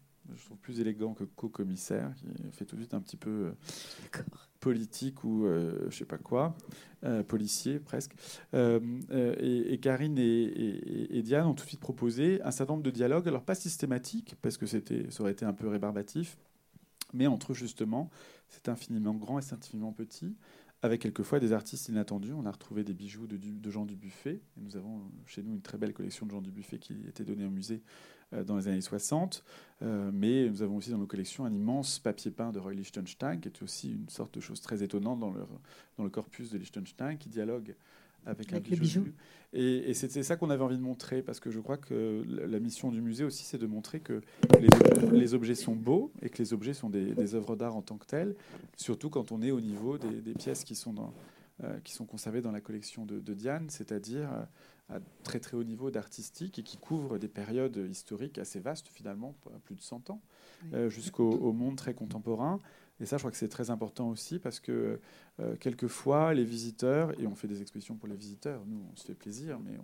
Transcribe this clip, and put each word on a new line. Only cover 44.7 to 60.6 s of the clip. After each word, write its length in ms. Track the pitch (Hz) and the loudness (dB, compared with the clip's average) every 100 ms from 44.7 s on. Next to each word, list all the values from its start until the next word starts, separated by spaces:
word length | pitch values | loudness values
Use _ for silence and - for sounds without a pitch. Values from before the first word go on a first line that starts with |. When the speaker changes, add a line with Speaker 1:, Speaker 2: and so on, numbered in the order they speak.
| - - - 117 117 | 12 12 10 10 8
Speaker 1:
les 160 | 120 | 8
objets 220 | 123 113 120 | 6 4 2
sont 200 | - 113 | 0 2
beaux 360 | 117 175 294 - | 4 4 4 -2
et 80 | - | -6
que 100 | - | -2
les 120 | 110 | 0
objets 220 | 110 117 | 0 -2
sont 160 | 139 110 | -4 -2
des, 260 | 101 95 - | 0 0 0
des 180 | 104 | 0
œuvres 220 | 113 104 107 | 0 -2 -2
d'art 220 | 117 110 | -2 -4
en 40 | |
tant 140 | - 107 | -6 -12
que 80 | - | -6
telles, 300 | 147 196 202 - - - - | -2 -2 -4 -12 -18 -16 -8
surtout 340 | - 110 147 | -4 -4 -2
quand 220 | 143 107 | -2 -2
on 100 | 113 | -2
est 100 | 123 | 0
au 100 | 127 | 0
niveau 360 | 110 104 120 143 | 0 -2 -2 -2
des, 220 | 113 110 | -4 -4
des 140 | 113 | -6
pièces 320 | 107 135 131 - | -6 -4 -6 -6
qui 100 | 110 | -8
sont 160 | 117 | -6
dans, 220 | 107 113 - - - - - | -6 -8 -10 -18 -20 -20 -12
euh, 160 | 120 104 - | -8 -8 -10
qui 80 | |
sont 120 | - 107 | -12 -10
conservées 360 | 110 113 120 | -10 -6 -4
dans 100 | 117 | -4
la 80 | 104 | -6
collection 460 | 104 107 104 - 107 | -6 -10 -10 -10 -8
de, 160 | 101 | -6
de 120 | 104 | -6
Diane, 360 | 101 123 156 156 | -4 -4 -4 -6
c'est-à-dire, 600 | - - 104 107 131 147 | -8 -6 -6 -4 -6 -4
euh, 100 | 117 113 - - - - | -6 -8 -12 -20 -20 -12
à 100 | 98 - - | -12 -12 -14
très, 160 | - 120 | -8 -6
très 180 | - 120 | -4 -4
haut 80 | 117 | -4
niveau 260 | 110 135 | -4 -4
d'artistique 680 | 104 - - - - 185 - | -4 -4 -10 -12 -10 -8 -8
et 40 | |
qui 140 | 107 - | -12 -12
couvrent 400 | - 160 139 104 | -4 -2 -2 -4
des 100 | 104 | -4
périodes 600 | 101 104 123 131 110 92 | -6 -2 0 0 0 -4
historiques 480 | 92 - 104 131 - | -6 -8 -8 -6 -8
assez 220 | 98 98 | -8 -6
vastes, 280 | 113 160 - | -6 -6 -10
finalement, 480 | - 107 101 131 143 - 113 - | -14 -10 -8 -10 -12 -18 -18 -14
plus 100 | 98 | -14
de 60 | |
cent 280 | - 120 151 | -12 -12 -10
ans, 120 | 208 - - - - | -12 -14 -20 -20 -16